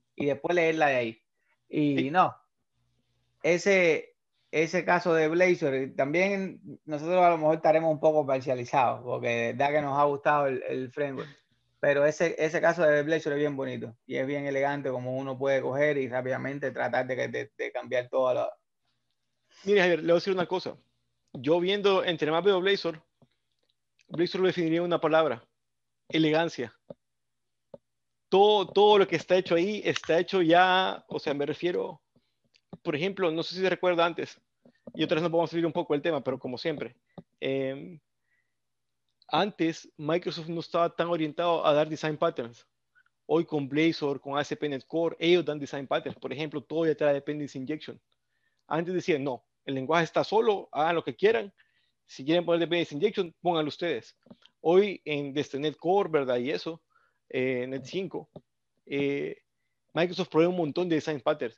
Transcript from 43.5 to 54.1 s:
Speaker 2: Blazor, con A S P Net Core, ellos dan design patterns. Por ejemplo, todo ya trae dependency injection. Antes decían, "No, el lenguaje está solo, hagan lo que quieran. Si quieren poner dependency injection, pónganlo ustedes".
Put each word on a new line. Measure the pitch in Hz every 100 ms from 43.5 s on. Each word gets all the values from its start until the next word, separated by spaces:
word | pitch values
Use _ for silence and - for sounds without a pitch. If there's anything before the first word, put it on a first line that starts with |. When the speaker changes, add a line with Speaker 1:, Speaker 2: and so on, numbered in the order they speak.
| 151 135
Speaker 2:
Blazor, | 143 165 156 143 135
con | 139 139
A |
S | 143 151
P | 147
Net | 135 -
Core, | 160 165 -
ellos | 165 175
dan | 147 147
design | 139 143 135
patterns. | 160 143 -
Por | 131
ejemplo, | 127 156 147
todo | - 156 165
ya |
trae | 147 151 139
dependency | 147 151 143 139
injection. | 131 151 - - _ _ _ _ _ _ _
Antes | 156 175
decían, | 180 - 143
"No, | 139 123 _ _ -
el |
lenguaje | 135 131 165
está | 165 170
solo, | - 208 233 190 -
hagan | 139 160
lo | 170
que | 147 120
quieran. | 202 233 202 - _ _ _ _ _
Si | -
quieren | 135 175 170
poner | 170
dependency | 165 170 156 147
injection, | 208 208 175 -
pónganlo | 175 165 151
ustedes". | - 170 117 -